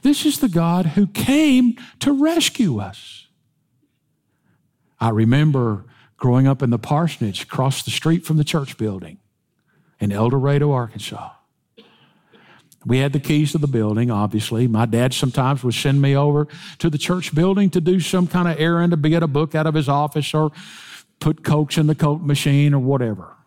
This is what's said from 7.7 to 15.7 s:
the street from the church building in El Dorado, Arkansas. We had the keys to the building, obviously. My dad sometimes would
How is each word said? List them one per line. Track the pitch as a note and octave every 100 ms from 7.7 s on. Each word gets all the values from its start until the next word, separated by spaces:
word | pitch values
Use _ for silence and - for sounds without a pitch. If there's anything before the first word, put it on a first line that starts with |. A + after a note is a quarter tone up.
| C3
the | -
street | - D#3+ D#3+
from | - D#3
the |
church | D3 E3 C3+ -
building | A2 F#2+ E2+ - _ _ _ _ _ _ _ _
in | G2+
El | G2 A2+
Dorado, | C3+ C3+ C#3+ D3
Arkansas. | C3+ A2+ G#2 - G#2+ - - _ _ _ _ - _ _ _ _ _ _ - _ _ -
We | B2+
had | C#3
the | C#3+
keys | - D3+ D3+
to | E3
the | D3
building, | B2 G#2+ G#2+ A#2+
obviously. | G#2+ G#2+ G#2+ G#2+ A2+ B2
My | A2
dad | A#2 A2+ B2+
sometimes | B2 C3+ B2 C3 C#3
would | B2